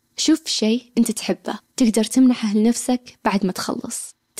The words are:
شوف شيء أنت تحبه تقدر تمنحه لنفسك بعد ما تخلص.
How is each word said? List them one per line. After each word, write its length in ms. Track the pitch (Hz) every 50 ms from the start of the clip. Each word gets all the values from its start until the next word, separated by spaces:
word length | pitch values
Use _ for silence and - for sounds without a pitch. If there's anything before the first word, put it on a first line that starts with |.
| _ _ -
شوف 240 | - - 302 320 311 -
شيء 380 | - - - 220 214 233 247 - _ -
أنت 140 | 240 226 -
تحبه 420 | 220 - - - 180 - - - 214 - _ _ -
تقدر 260 | - 262 220 - 226 214
تمنحه 500 | - - 262 262 247 240 - 226 208 202
لنفسك 680 | 214 214 240 233 - - - 254 247 _ - - _ -
بعد 200 | 220 196 196 -
ما 60 | 180
تخلص. 640 | - - - - - - - 240 - - - - - _ _ _ - -